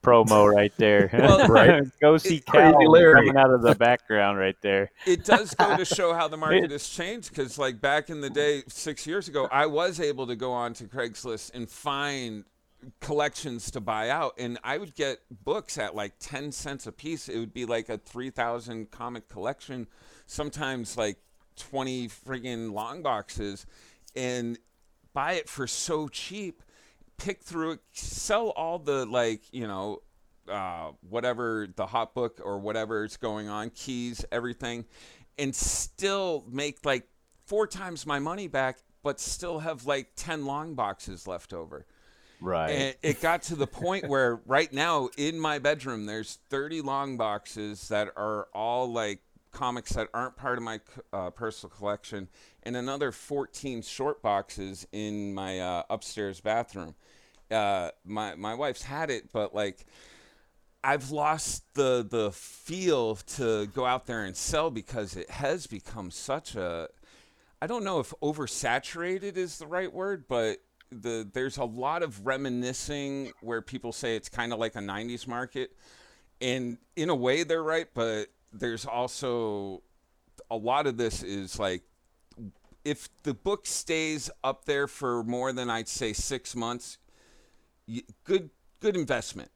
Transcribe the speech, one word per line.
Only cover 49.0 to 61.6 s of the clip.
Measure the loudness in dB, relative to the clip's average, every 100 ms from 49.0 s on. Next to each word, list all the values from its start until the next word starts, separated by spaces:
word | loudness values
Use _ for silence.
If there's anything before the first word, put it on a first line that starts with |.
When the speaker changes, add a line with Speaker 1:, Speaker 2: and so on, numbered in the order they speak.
| -4 -6 _ _ _
Speaker 2:
comics | -6 -6 -6 -6
that | -4 -4
aren't | -4 -6 -6
part | -6 -4
of |
my | -6 -10
c-, | _ -20 -10
uh, | -8 -8
personal | -8 -10 -10 -18
collection, | -10 -6 -6 -8 -12 -12 _ -20 _
and | -8 -6
another | -6 -4 -4
fourteen | -6 -8 -6 -6 -10 -10 -10
short | -12 -6 -6 -2
boxes | -2 -2 -2 -12 -12 -12 -14
in | -10 -8 -6 -8
my, | -8 -8 -6
uh, | -4 -6 -4
upstairs | -8 -8 -8 -8 -6
bathroom. | -4 -4 -4 -10 -14 -16 _ _ _ _ _
Uh, | -2 0 -2 -4 -10
my, | -10 -8 -8
my | -8 -10
wife's | -6 -6 -6
had | -10 -8 -6
it, | -6 -6
but, | -6 -4
like, | -2 -4 -6 -20 -20 -20 -20 -20 _ _ _ _ _
I've | -2 -2 -2
lost | -2 0 0 -4 -8